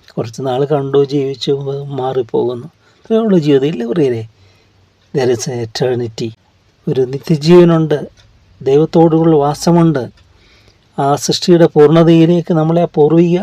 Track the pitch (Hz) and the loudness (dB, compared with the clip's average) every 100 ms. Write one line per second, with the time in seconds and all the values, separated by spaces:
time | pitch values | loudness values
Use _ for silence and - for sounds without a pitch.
0 | _ - 117 - 131 123 143 147 139 139 | _ -10 -10 -8 -6 -4 -2 -2 0 0
1 | 135 143 135 135 - 139 139 139 143 139 | 0 -2 -4 -6 -6 -4 -6 -10 -10 -8
2 | 131 131 117 135 120 123 147 _ _ _ | -6 -6 -4 -4 -4 -6 -12 _ _ _
3 | - 220 226 185 147 139 147 240 233 175 | -4 -2 0 0 2 0 0 -4 -6 -2
4 | 135 117 110 _ _ _ _ _ _ _ | -2 -4 -10 _ _ _ _ _ _ _
5 | _ 147 123 113 - 120 113 - 127 123 | _ -4 -2 -4 -6 -10 -10 -6 -4 -4
6 | 113 - 117 - _ _ _ _ - 131 | -8 -10 -12 -12 _ _ _ _ -6 -4
7 | 127 139 - 151 151 180 170 165 156 147 | -4 -6 -4 -2 4 6 6 4 0 -4
8 | 175 _ _ _ _ _ 131 143 156 170 | -6 _ _ _ _ _ 0 0 2 2
9 | 165 160 165 151 143 147 180 170 165 139 | 2 2 2 2 0 -2 0 2 2 0
10 | 120 - _ _ _ _ _ _ _ - | -6 -14 _ _ _ _ _ _ _ -4
11 | 139 147 - - - 170 165 151 147 165 | -2 -2 -4 -4 0 2 4 4 6 6
12 | 170 165 160 175 160 165 160 170 170 156 | 4 4 4 0 -2 -2 0 -2 -2 0
13 | 147 165 175 180 | 2 2 2 0